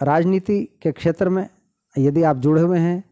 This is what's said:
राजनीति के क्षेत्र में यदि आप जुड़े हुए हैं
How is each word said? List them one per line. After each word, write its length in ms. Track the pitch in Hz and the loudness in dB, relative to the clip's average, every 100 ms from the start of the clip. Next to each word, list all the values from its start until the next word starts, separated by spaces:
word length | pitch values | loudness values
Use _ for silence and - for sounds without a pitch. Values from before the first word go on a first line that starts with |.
राजनीति 760 | 139 156 175 190 185 202 - _ | 0 0 2 0 -2 -4 -4 _
के 100 | 160 | -6
क्षेत्र 380 | - 170 165 185 | -2 -4 -2 -2
में 200 | 190 196 - _ _ _ 143 | -2 -4 -14 _ _ _ -2
यदि 260 | 135 147 | 0 2
आप 140 | 160 131 | 0 0
जुड़े 240 | 139 156 | 0 2
हुए 180 | 170 175 | 2 0
हैं 240 | 170 180 - | 0 -2 -8